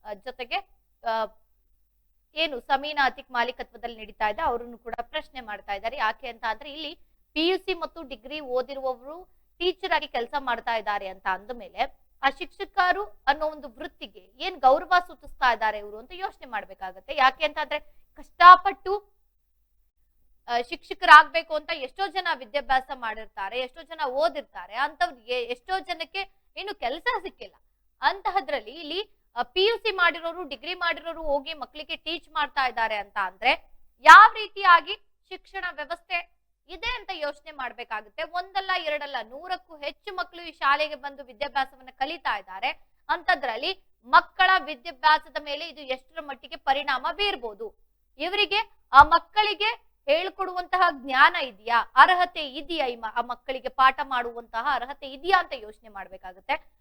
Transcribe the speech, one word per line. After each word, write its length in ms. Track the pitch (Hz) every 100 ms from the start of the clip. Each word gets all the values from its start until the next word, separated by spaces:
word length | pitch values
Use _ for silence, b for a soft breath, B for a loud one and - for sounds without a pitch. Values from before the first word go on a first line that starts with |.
ಆ, 100 | 214
ಜೊತೆಗೆ, 420 | 208 254 247 240 339 - _ _ _
ಆ, 220 | 233 226 214 - _ _ _ _ _ _ _ _ _
ಏನು 260 | 302 320 254
ಸಮೀನಾ 460 | 240 277 294 294 269
ಅತೀಕ್ 240 | 247 262
ಮಾಲೀಕತ್ವದಲ್ಲಿ 680 | 254 247 247 254 233 233 226
ನಡೀತಾ 280 | 214 - 214
ಇದೆ, 140 | 208
ಅವರನ್ನು 360 | 320 240 240 233
ಕೂಡ 160 | 233 226
ಪ್ರಶ್ನೆ 380 | 233 302 302 262
ಮಾಡ್ತಾ 320 | 226 202 -
ಇದ್ದಾರೆ. 240 | 202 220 277
ಯಾಕೆ 320 | 220 233 254
ಅಂತ 160 | 226 233
ಅಂದ್ರೆ 240 | 214 302
ಇಲ್ಲಿ 220 | 285 294 339 _ _ _
ಪಿ 160 | 302 330
ಯು 100 | 370
ಸಿ 160 | 370
ಮತ್ತು 280 | 339 311 330
ಡಿಗ್ರಿ 380 | 285 220 254 302
ಓದಿರುವವರು 960 | 277 247 254 269 262 247 254 330 349 _ _ _
ಟೀಚರ್ 340 | 359 339 381
ಆಗಿ 160 | 320 294
ಕೆಲಸ 260 | 247 233 294
ಮಾಡ್ತಾ 380 | 269 233 233 233
ಇದ್ದಾರೆ 320 | 208 202 190
ಅಂತ 180 | 190 196
ಅಂದ 200 | 190 208
ಮೇಲೆ 540 | 240 190 190 269 - _ _
ಆ 80 | 269
ಶಿಕ್ಷಕರು 760 | 277 359 _ 392 - 359 370
ಅನ್ನೋ 420 | 415 - - 294 311
ಒಂದು 220 | 302 277
ವೃತ್ತಿಗೆ 500 | - 349 _ 285 190
ಏನ್ 420 | _ 254 349 359
ಗೌರವ 320 | 262 294 349 359 349
ಸೂಚಿಸ್ತಾ 460 | 330 285 - 262
ಇದ್ದಾರೆ 260 | 226 220 214
ಇವರು 200 | 208 214
ಅಂತ 120 | 247
ಯೋಚನೆ 320 | 359 392 - 269
ಮಾಡ್ಬೇಕಾಗತ್ತೆ. 680 | 220 196 196 185 185 -
ಯಾಕೆ 300 | 294 262 262
ಅಂತ 140 | 302 311
ಅಂದ್ರೆ 220 | 302 294 - - _ -
ಕಷ್ಟಪಟ್ಟು, 1000 | - _ 349 359 392 - 370 415 _ _ _ _ _ _ _ _ _ _ _ _ _ _ -
ಆ, 120 | 240 247
ಶಿಕ್ಷಕರಾಗ್ಬೇಕು 880 | 339 - - 359 302 302 330 330
ಅಂತ 160 | 311 302
ಎಷ್ಟೋ 320 | 330 262 - 392
ಜನ 220 | 359 359
ವಿದ್ಯಾಭ್ಯಾಸ 560 | 285 247 285 247 262 -
ಮಾಡಿರ್ತಾರೆ, 680 | 269 233 220 214 - 196 240
ಎಷ್ಟೋ 220 | 254 330
ಜನ 180 | 311 320 285
ಓದಿರ್ತಾರೆ, 680 | 262 320 294 - 196 180
ಅಂತವ್ರಿಗೆ 680 | 220 294 294 349 254 220 247
ಎಷ್ಟೋ 360 | 233 247 - 381
ಜನಕ್ಕೆ 540 | - 330 330 392 381 _ _ -
ಇನ್ನು 180 | 381
ಕೆಲಸ 280 | 392 240 302 466 480
ಸಿಕ್ಕಿಲ್ಲ. 320 | 285 _ 202 _ _ _ _ _
ಅಂತಹದ್ರಲ್ಲಿ 680 | 269 349 415 370 277 277 208
ಇಲ್ಲಿ, 400 | 294 302 339 427 _ _ 233
ಆ, 60 |
ಪಿ 220 | 247 359
ಯು 140 | 392 466
ಸಿ 120 | 440
ಮಾಡಿರೋರು, 520 | 381 349 330 330 330
ಡಿಗ್ರಿ 320 | 320 269 294
ಮಾಡಿರೋರು 480 | 359 339 330 330 330
ಹೋಗಿ 320 | 320 285 277
ಮಕ್ಕಳಿಗೆ 420 | 320 247 403 - 320
ಟೀಚ್ 320 | - 330 -
ಮಾಡ್ತಾ 380 | 311 285 294 254
ಇದ್ದಾರೆ 300 | 233 226 214
ಅಂತ 200 | 202 208
ಅಂದ್ರೆ 480 | 190 185 240 320 - - - _
ಯಾವ 320 | 269 349 427
ರೀತಿಯಾಗಿ 640 | 440 415 392 392 339 311 415 _ _ _
ಶಿಕ್ಷಣ 360 | 370 _ 392 359
ವ್ಯವಸ್ಥೆ 600 | 294 285 339 _ 359 349 _ _ _ _
ಇದೆ 180 | 330 453
ಅಂತ 240 | 494 392
ಯೋಚನೆ 380 | 359 294 294 320
ಮಾಡ್ಬೇಕಾಗುತ್ತೆ. 720 | 294 254 240 233 214 214 -
ಒಂದಲ್ಲ 480 | 311 349 370 381 381 370
ಎರಡಲ್ಲ, 380 | 320 302 285 269
ನೂರಕ್ಕೂ 540 | 220 262 359 359 _ 311
ಹೆಚ್ಚು 400 | 285 - - 370
ಮಕ್ಕಳು 260 | 349 349
ಈ 100 | 339
ಶಾಲೆಗೆ 420 | - 294 285 302
ಬಂದು 300 | 294 277 277
ವಿದ್ಯಾಭ್ಯಾಸವನ್ನ 640 | 254 220 285 277 262 - 262
ಕಲಿತಾ 480 | _ 277 339 285 214
ಇದ್ದಾರೆ. 300 | 190 190 247 311 _ _ -
ಅಂತದ್ರಲ್ಲಿ 760 | 320 - 359 262 226 302 381 _ _
ಮಕ್ಕಳ 460 | 233 311 339 - 370 381
ವಿದ್ಯಾಭ್ಯಾಸದ 800 | 285 294 339 339 311 311 311 311
ಮೇಲೆ 280 | 302 285 330
ಇದು 120 | 302
ಎಷ್ಟರ 380 | 269 254 _ 320
ಮಟ್ಟಿಗೆ 360 | 302 269 262 330
ಪರಿಣಾಮ 500 | - 269 294 262 294
ಬೀರ್ಬೋದು, 600 | 339 403 381 233 202 220 _ _ _ _ -
ಇವರಿಗೆ 540 | 320 403 403 403 453 _ _
ಆ 100 | 269
ಮಕ್ಕಳಿಗೆ 640 | 294 330 - 415 427 403 427 466 _ _ -
ಹೇಳ್ಕೊಡುವಂತಹ 760 | 311 381 - 370 359 359 359 359
ಜ್ಞಾನ 460 | 285 262 262 302 339
ಇದೆಯಾ, 480 | 269 190 214 233 202 254
ಅರ್ಹತೆ 520 | 320 359 359 349 294
ಇದೆಯಾ, 360 | 262 302 330 269
ಈ 100 | 233
ಮ-, 160 | 226
ಆ 60 | 240
ಮಕ್ಕಳಿಗೆ 480 | 240 240 - 262 247
ಪಾಠ 320 | - 262 269
ಮಾಡುವಂತಹ 640 | 277 254 240 233 233 226 262
ಅರ್ಹತೆ 420 | 262 247 277 277
ಇದೆಯಾ 260 | 269 339 381
ಅಂತ 140 | 339
ಯೋಚನೆ 340 | 269 214 214 226
ಮಾಡ್ಬೇಕಾಗುತ್ತೆ. 840 | 202 185 190 185 185 - 311 - _